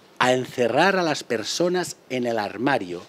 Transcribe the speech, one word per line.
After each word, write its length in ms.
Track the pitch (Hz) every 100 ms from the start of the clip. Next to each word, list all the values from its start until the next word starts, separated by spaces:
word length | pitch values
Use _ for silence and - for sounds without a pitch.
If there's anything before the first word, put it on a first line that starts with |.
| - -
a 140 | 123
encerrar 640 | 127 123 - 120 123 180 190
a 60 |
las 200 | 170 143
personas 720 | - 117 101 - 175 180 165 - _
en 160 | 127 120
el 140 | 117
armario 640 | 101 98 123 139 92 87